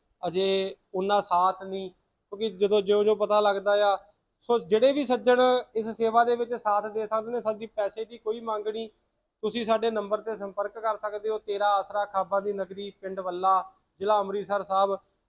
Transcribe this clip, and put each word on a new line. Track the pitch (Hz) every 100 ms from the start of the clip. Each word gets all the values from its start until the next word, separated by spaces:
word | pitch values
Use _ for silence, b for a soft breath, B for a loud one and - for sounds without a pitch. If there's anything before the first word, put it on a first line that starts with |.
| _ - 180
ਅਜੇ | 175 190 196 190 - _
ਉਨਾ | 185 196 202
ਸਾਥ | 196 175 185 190
ਨਹੀਂ, | 196 190 190
ਕਿਉਂਕਿ | _ _ _ - 202 220
ਜਦੋਂ | 180 202 208
ਜਿਉਂ-ਜਿਉਂ | 190 208 208 202
ਪਤਾ | 208 208
ਲੱਗਦਾ | 208 196 196 208 202
ਆ। | 190 - _ _ _
ਸੋ | - 233
ਜਿਹੜੇ | 175 214 262
ਵੀ | 277 247
ਸੱਜਣ | 247 220 247 254 247 - 226
ਇਸ | 220
ਸੇਵਾ | 214 226 226
ਦੇ | 240 240
ਵਿੱਚ | 240
ਸਾਥ | 233 214 208 214
ਦੇ | 214 214
ਸਕਦੇ | 220 220
ਨੇ, | 240
ਸਾਡੀ | 214 214 220
ਪੈਸੇ | - 202 220
ਦੀ | 220 233
ਕੋਈ | 220 233
ਮੰਗ | 226 214 208
ਨਹੀਂ। | 220 220 _ _ _ _ _
ਤੁਸੀਂ | 214 233
ਸਾਡੇ | 220 226 233
ਨੰਬਰ | 220 202 214
ਤੇ | 226 202
ਸੰਪਰਕ | 196 196 202 226
ਕਰ | 220 208
ਸਕਦੇ | 214 208 214
ਹੋ, | 214
ਤੇਰਾ | - 202 208
ਆਸਰਾ, | 202 196 208
ਖਾਬਾਂ | 202 190 175 196
ਦੀ | 202
ਨਗਰੀ, | 196 185 196 202
ਪਿੰਡ | - 190 190
ਵੱਲਾ, | 185 180 190 190 175 _ _ -
ਜ਼ਿਲ੍ਹਾ | 196 208
ਅੰਮ੍ਰਿਤਸਰ | 196 202 180 202
ਸਾਹਿਬ। | 185 190 196 190 _ _